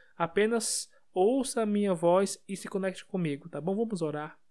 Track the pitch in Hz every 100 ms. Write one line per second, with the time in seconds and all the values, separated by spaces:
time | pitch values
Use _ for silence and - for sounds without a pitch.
0 | - - 165 196 220 233 220 - - _
1 | _ 185 196 269 247 240 214 208 202 170
2 | 170 185 196 - - 185 - 196 190 185
3 | - 185 160 143 165 147 160 196 233 185
4 | 151 147 151 - _